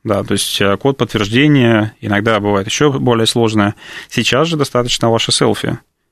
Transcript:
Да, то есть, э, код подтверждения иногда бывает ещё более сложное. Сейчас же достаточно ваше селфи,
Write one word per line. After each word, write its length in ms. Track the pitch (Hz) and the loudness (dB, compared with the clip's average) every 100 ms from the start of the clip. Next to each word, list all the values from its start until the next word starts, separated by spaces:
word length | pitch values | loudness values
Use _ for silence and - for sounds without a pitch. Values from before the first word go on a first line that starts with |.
Да, 200 | 113 98 | -4 -4
то 100 | - | -2
есть, 260 | 101 - - | -4 -4 -2
э, 140 | 98 101 | 0 0
код 200 | 135 139 | -2 -2
подтверждения 960 | 117 113 101 117 151 147 117 113 107 - | -4 -2 0 2 4 4 4 2 0 -6
иногда 380 | 110 101 107 110 | -4 -2 0 0
бывает 260 | 101 101 98 | 0 -2 -2
ещё 240 | - 147 | 0 0
более 360 | 135 127 113 113 | 0 0 2 0
сложное. 480 | 123 113 107 101 - - - - | 0 0 2 0 -2 -14 -18 -8
Сейчас 380 | - 117 123 165 | -4 0 0 0
же 100 | 160 | -2
достаточно 520 | 139 123 123 - 117 | -2 -2 -2 0 0
ваше 220 | 113 - | 0 0
селфи, 460 | - 123 104 117 123 - _ _ | 0 0 0 -4 -6 -10 _ _